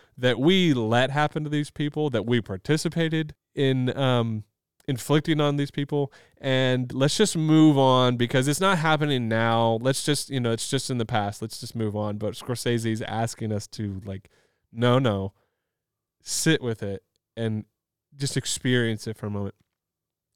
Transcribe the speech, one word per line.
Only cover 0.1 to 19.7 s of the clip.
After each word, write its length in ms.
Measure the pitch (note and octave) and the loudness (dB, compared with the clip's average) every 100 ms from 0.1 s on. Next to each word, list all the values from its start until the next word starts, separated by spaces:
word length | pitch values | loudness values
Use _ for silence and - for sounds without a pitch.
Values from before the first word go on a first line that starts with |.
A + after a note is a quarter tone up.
| - | -2
that 220 | B2 A#2 | 0 2
we 340 | C#3 F#3+ F3+ | 4 4 4
let 380 | B2+ A2 A#2 C3 | 2 2 2 2
happen 340 | C#3 D3+ D#3+ | 0 0 -2
to 60 | D3+ | -4
these 200 | D3 D3 | -4 -4
people, 380 | - D3 D3+ D3+ | -4 -6 -2 -2
that 140 | A#2 | -2
we 160 | G#2+ A#2+ | 0 0
participated 960 | G#2 F#2+ - D#3 E3+ E3+ E3 D#3+ D#3 - _ | -2 -8 -2 0 0 -2 -2 -2 -4 -10 _
in, 400 | - C3+ C3 B2+ - | -2 0 2 0 0
um, 460 | C3+ B2 A#2 A2 G#2 _ _ _ - | 2 2 0 -4 -10 _ _ _ -6
inflicting 540 | B2+ - D3 D#3 D#3 | -6 0 0 2 0
on 160 | D3 C#3+ | 2 0
these 140 | C#3+ | -4
people, 400 | - C#3 D3 C#3 - _ _ | -4 -4 -2 -4 -8 _ _
and 520 | C3+ C3 C3 B2+ B2 | 0 2 2 0 -2
let's 220 | B2+ C3+ - | 0 0 2
just 200 | G#3+ E3+ | 0 2
move 400 | D#3 D#3 D#3 C#3 | 4 6 8 8
on 400 | C3 B2+ B2 B2 | 6 6 4 2
because 320 | A#2+ C3+ C3+ | 0 0 0
it's 120 | C#3+ | 2
not 180 | F#3+ F#3 | 2 2
happening 500 | D#3+ D#3 D3+ C3+ A2+ | 2 2 2 0 0
now. 500 | A2+ A#2 A#2 A2+ A2+ | 0 2 2 2 2
Let's 220 | B2 C3+ | 0 -2
just, 260 | - D3 - | 0 -2 -2
you 100 | C3+ | -2
know, 120 | A#2+ | -2
it's 160 | A2+ - | -2 -2
just 200 | C3+ - | -4 -2
in 100 | B2+ | -4
the 80 | A2 | -2
past. 360 | A#2+ G2+ G#2 | -2 -2 -6
Let's 160 | A2+ - | -10 -12
just 140 | A#2+ | -10
move 220 | A#2 A2 G#2 | -6 -4 -2
on." 200 | G#2 G#2 | -4 -4
But 180 | G#2+ | -6
Scorsese's 680 | - - A#2+ - A#2+ A2+ A2 | -8 -8 -4 -2 0 0 -4
asking 480 | G#2+ G#2+ A#2 - A2 | -4 -4 -4 -4 -6
us 140 | G#2 - | -6 -6
to, 320 | - G#2+ F#2+ | -8 -8 -8
like, 260 | G2+ F#2+ - _ _ _ _ | -10 -12 -14 _ _ _ _
"No, 260 | A#2 A#2+ B2 | 0 4 4
no, 340 | C3 G2 G2 - _ _ _ _ _ _ _ _ | 2 0 -4 -10 _ _ _ _ _ _ _ _
sit 400 | - - - D#3 | -8 -2 0 0
with 200 | B2 A2+ | 0 -6
it 200 | G2+ G2 _ _ _ - | -6 -8 _ _ _ -6
and 280 | A2+ G#2+ G#2 _ _ _ _ C#3+ | -4 -4 -6 _ _ _ _ -8
just 200 | C#3 - | -4 -4
experience 720 | - - C3 B2+ A#2 A2 - | -4 -4 0 2 0 -4 -8
it 100 | A2 | -10
for 100 | G#2+ | -8
a 40 | |
moment." 240 | G2+ G2 - _ | -6 -8 -12 _